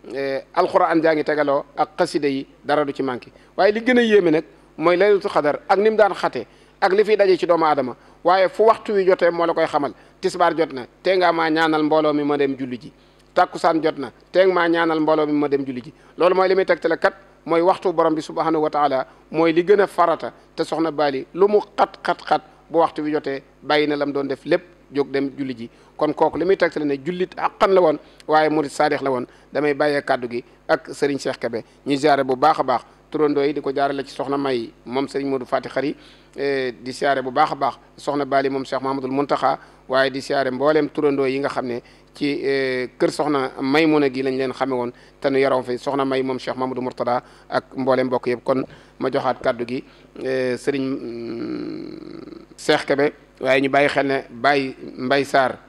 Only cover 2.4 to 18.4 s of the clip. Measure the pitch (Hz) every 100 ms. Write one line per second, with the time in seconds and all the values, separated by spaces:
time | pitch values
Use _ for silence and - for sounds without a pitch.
2.4 | - _ - 147 143 135 135 120 - -
3.4 | _ - 190 214 226 240 233 208 175 156
4.4 | 156 - _ - 160 175 208 196 202 165
5.4 | 147 143 - 196 214 214 202 190 170 131
6.4 | 104 _ _ _ 196 196 208 208 202 180
7.4 | 170 170 160 143 127 113 - _ 165 190
8.4 | 180 - 220 214 - 202 185 185 175 170
9.4 | 170 160 160 151 139 - - _ 185 180
10.4 | 170 160 151 135 120 _ 180 190 175 165
11.4 | 160 156 160 156 151 156 151 147 143 143
12.4 | 139 131 131 123 - _ _ _ _ -
13.4 | 180 165 180 160 156 139 123 _ _ 175
14.4 | 190 180 170 170 165 160 151 156 151 151
15.4 | 147 139 135 123 147 _ - - 170 185
16.4 | 185 190 185 180 170 165 196 - - _
17.4 | - 165 175 175 196 160 165 160 151 165